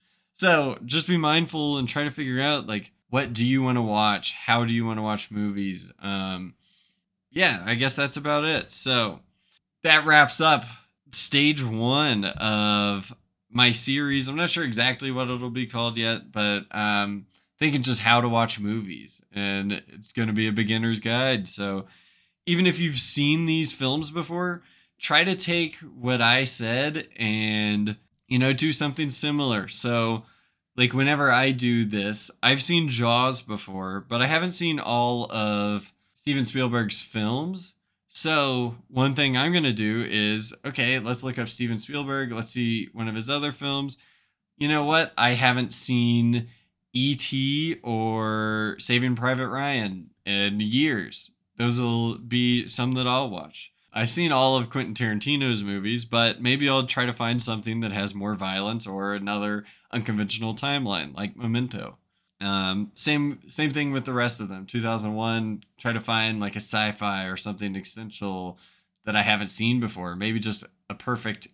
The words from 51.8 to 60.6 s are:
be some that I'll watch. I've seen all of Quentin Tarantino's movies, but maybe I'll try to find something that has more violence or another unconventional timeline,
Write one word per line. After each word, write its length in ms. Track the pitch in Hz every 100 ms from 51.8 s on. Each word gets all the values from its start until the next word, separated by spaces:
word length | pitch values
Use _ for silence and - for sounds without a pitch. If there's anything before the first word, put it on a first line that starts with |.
| 120 117 117 -
be 500 | 120 123 123 123 -
some 260 | - 123
that 140 | 127 123
I'll 220 | 127 135
watch. 440 | 90 76 - - _ _
I've 180 | 107 113
seen 220 | 139 170
all 240 | 135 131 131
of 140 | 117
Quentin 240 | 135 110
Tarantino's 680 | 107 117 107 127 147 135 110
movies, 440 | 101 101 101 120 117
but 340 | 117 117 -
maybe 260 | 120 139 143
I'll 200 | 135 127
try 180 | -
to 80 | 123
find 300 | 113 117 120
something 380 | 117 110 110 113
that 120 | 113
has 220 | 101 101
more 200 | 101 101
violence 520 | 101 95 95 101 113 107
or 280 | 98 98
another 500 | 101 101 104 104 104 104 - _
unconventional 600 | 120 113 107 101 107 113
timeline, 600 | 110